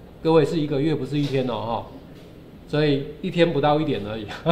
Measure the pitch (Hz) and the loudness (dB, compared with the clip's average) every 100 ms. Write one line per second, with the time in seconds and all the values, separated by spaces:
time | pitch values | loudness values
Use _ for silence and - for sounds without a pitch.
0 | - - 160 160 147 165 147 139 156 139 | -20 -4 4 6 6 2 0 0 2 0
1 | 131 147 139 135 123 110 110 107 - - | -2 -2 0 0 0 -2 -2 -4 -6 -14
2 | - - - - - - - 147 151 135 | -18 -20 -20 -20 -20 -20 -4 0 2 2
3 | - - 185 175 170 143 147 147 156 110 | -2 -8 -4 2 2 4 2 2 0 -2
4 | 104 110 101 - 160 | -4 -8 -8 -4 0